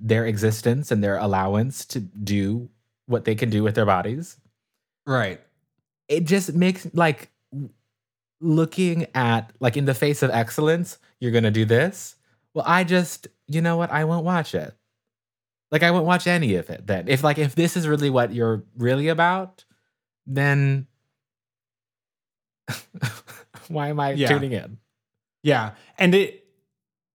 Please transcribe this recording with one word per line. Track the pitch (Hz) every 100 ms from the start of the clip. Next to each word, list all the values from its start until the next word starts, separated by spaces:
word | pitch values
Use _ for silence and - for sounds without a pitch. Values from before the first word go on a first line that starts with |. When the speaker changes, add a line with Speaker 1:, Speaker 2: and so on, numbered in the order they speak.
Speaker 1:
their | 113 113
existence | 113 104 110 110 120 131 147
and | 110
their | 101 98
allowance | 104 95 95 104 131 -
to | - 131
do | 95 104 101 101 98 117 120 _ _ _
what | - 120
they | -
can | 107 113
do | 107
with | 107
their | 113
bodies. | 101 90 98 139 175 - _ _ _ _ _ _
Speaker 2:
Right. | - 131 98 85 _ _ _ _ _ _ -
Speaker 1:
It | 156
just | 160 196 180
makes, | 160 185 185 180
like, | 170 165 - - _ _
w-, | 139 127 _ _ _ _ _ _ _
looking | 165 156 165 - 180 165 -
at, | 131 117 113 110 -
like, | 127 139
in |
the | 139
face | 127 147 143
of | 135
excellence, | 117 110 - 151 170 175 - _ _
you're | 123
gonna | 117 110
do | 110
this. | 110 117 175 - - - _ _ _
Well, | - -
I | 180
just, | 175 180 170 - - _ -
you | 160
know | 170 170
what? | 170
I | 147
won't | 156 170
watch | 165 175 143
it. | 90 71 - _ _ _ _ _ _ _ _ _
Like, | 151
I | 170
won't | 175
watch | 165 180 175
any | 175 127
of | 90 -
it | 82 -
then. | 92 92
If, | 135
like, | 151 147
if | 143
this | 165 170 180
is | 156
really | 147 143
what | 127 117
you're | 117 113 110 - 123
really | 123 135 156
about, | 165 170 185 185 - _ _ _ _ _ _ -
then | 135 143 139 139 135 135 _ _ _ _ _ _ _ _ _ _ _ _ _ _ _ _ _ -
<laughs> | - - - 117 - - - - - -
why | 151 147
am | 147
I | 139
Speaker 2:
Yeah. | 139 135
Speaker 1:
tuning | 143 139
in? | 107 - 110 _ _ _ _ _ _
Speaker 2:
Yeah. | 147 131 110 - _ -
And | 180
it, | 196 185 - _ _ _ _ _ _ _